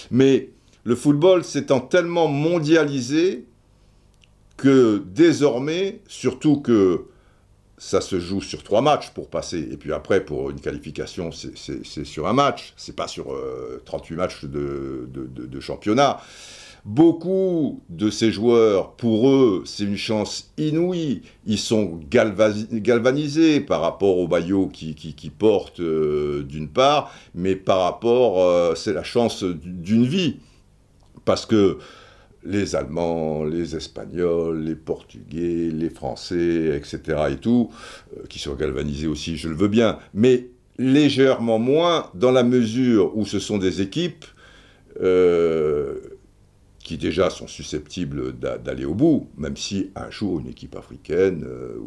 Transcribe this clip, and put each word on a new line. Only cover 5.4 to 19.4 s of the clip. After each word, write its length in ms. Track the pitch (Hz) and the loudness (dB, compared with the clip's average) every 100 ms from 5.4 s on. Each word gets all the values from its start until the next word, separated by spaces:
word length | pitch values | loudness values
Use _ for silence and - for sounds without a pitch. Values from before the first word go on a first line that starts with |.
| 143 120 143 170 196 233 - | 2 0 -4 -4 -4 -6 -18
surtout 480 | - 127 - 151 143 | -4 -4 0 2 2
que 480 | 120 113 95 80 - _ _ _ _ _ _ _ | 4 6 6 2 -4 _ _ _ _ _ _ _
ça 200 | - 95 | -2 -2
se 180 | - 92 | -2 -6
joue 220 | 87 98 | -4 -6
sur 240 | - 73 | -6 -12
trois 180 | - 101 | -2 2
matchs 280 | 143 139 - | 2 0 -2
pour 180 | - - | -14 -10
passer, 380 | 82 - 87 73 | -8 -6 -6 -8
et 60 | - | -10
puis 160 | 69 | -8
après, 320 | 73 - 98 | -8 0 0
pour 260 | 90 69 69 | 0 -6 -6
une 80 | 69 | -8
qualification, 720 | 76 71 73 71 69 - 82 | -8 -10 -12 -10 -10 -8 -10
c'est, 260 | 73 65 - | -10 -16 -16
c'est, 300 | - 64 - | -12 -12 -12
c'est 180 | - | -12
sur 220 | 71 - 80 | -12 -6 -2
un 60 | |
match, 420 | 123 143 110 - - | 2 0 -2 -12 -20
c'est 200 | - 78 | -16 -10
pas 100 | 85 | -10
sur, 260 | - 67 | -10 -10
euh, 480 | 67 65 64 60 65 | -8 -8 -10 -12 -14
trente-huit 320 | - 69 - 82 | -10 -12 -10 -6
matchs 280 | 90 - | -6 -6
de, 640 | 73 71 71 69 67 65 64 | -10 -6 -6 -6 -8 -10 -12
de, 140 | 65 65 | -12 -12
de, 140 | 64 64 | -12 -12
de 140 | 67 | -12
championnat. 600 | 67 71 101 117 139 - - - - - - - | -10 -8 -2 2 2 0 -10 -20 -20 -20 -20 -20
Beaucoup 960 | 104 110 165 160 175 190 190 170 127 - - | -6 6 6 6 0 0 0 0 -2 -4 -12
de 220 | 82 104 | -2 -2
ces 220 | - 110 | 2 0
joueurs, 640 | 98 120 117 110 98 - - | 2 4 6 6 4 -2 -4
pour 340 | 120 107 131 | 0 4 4
eux, 320 | 135 | 6